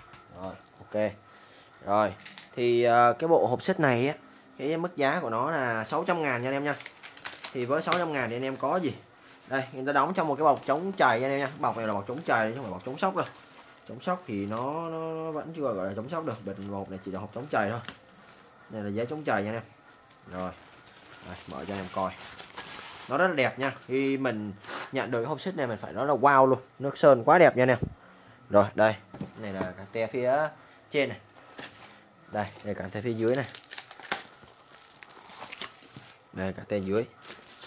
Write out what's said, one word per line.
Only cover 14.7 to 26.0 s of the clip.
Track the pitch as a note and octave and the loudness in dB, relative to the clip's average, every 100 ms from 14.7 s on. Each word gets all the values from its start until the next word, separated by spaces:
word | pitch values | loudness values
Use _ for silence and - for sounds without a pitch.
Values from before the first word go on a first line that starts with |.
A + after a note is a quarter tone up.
| D#3 E3 | -6 -6
nó, | D#3+ D#3+ | -6 -6
nó | D#3+ D#3+ | -6 -6
vẫn | D3+ D3+ E3 | -8 -8 -4
chưa | C#3 | -4
gọi | G2+ F#2+ | -2 -4
là | G2+ | -6
chống | A#2+ | -6
sốc | E3 D#3+ | -6 -6
được. | A2+ G2 | -6 -8
Bịch | G2 G2+ | -10 -8
hộp | G2 F#2+ | -8 -8
này | F#2+ G2 | -10 -8
chỉ | |
là | F#2+ | -8
hộp | G#2 A#2 | -8 -10
chống | B2 | -4
trầy | B2+ G#2 | -2 0
thôi. | A#2 A#2 - - - - - - - - | -2 -8 -16 -20 -20 -20 -20 -20 -20 -14
Đây | A2 | -8
là | G#2 | -6
giấy | G2+ A#2+ | -4 -4
chống | D3+ | -4
trầy | C#3+ A2 | -2 -2
nha | G2+ | -2
anh | A2+ | -6
em. | - - - - - - - | -10 -18 -20 -20 -20 -20 -12
Rồi. | F2+ F#2 E2 - - - - - - - | -8 -8 -8 -18 -20 -20 -20 -20 -20 -16
Đây, | F2+ - | -16 -14
mở | - E2+ | -12 -8
cho | |
anh | G2+ | -8
em | F#2 | -6
coi. | - F#2+ - - - - - - - - - - | -2 -4 -4 -16 -16 -16 -16 -14 -14 -16 -14 -4
Nó | C#3 | 2
rất | F#3 | 2
là | |
đẹp | D#3 A#2+ B2 | 4 0 0
nha. | C3+ B2 - | -4 -4 -4
Khi | C3 C3+ C3+ | 0 0 0
mình | C3+ G#2+ G#2+ G2 - - - | -2 -2 -6 -10 -10 -10 -8
nhận | C3+ A2 | -6 -2
được | B2 | -2
cái | B2 | -2
hộp | C#3+ | -4
xích | F#3+ F#3 | -6 -4
này | B2+ | -4
mình | G#2+ | -4
phải | F2 | -6
nói | F2 | -2